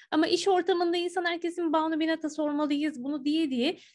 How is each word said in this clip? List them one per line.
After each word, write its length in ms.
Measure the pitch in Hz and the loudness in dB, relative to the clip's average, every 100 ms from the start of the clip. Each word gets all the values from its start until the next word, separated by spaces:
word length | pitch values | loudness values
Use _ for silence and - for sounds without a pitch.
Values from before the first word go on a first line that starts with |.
| - | -4
Ama 160 | 311 320 | 0 2
iş 220 | 349 392 | 2 4
ortamında 480 | 359 349 349 349 349 | 2 4 2 2 0
insan 280 | 349 370 | -2 -2
herkesin 480 | 349 339 339 349 330 | -2 -2 -4 -2 0
"Banu 280 | 320 320 320 | 2 2 0
Binat'a 300 | 320 320 311 | 0 0 -4
sormalıyız" 760 | 302 294 294 302 285 302 262 | -4 -2 0 0 0 -2 -4
bunu 200 | 254 294 | -6 -4
diye 260 | 269 311 320 | -2 0 0
diye 280 | 254 269 - - | 0 0 -2 -10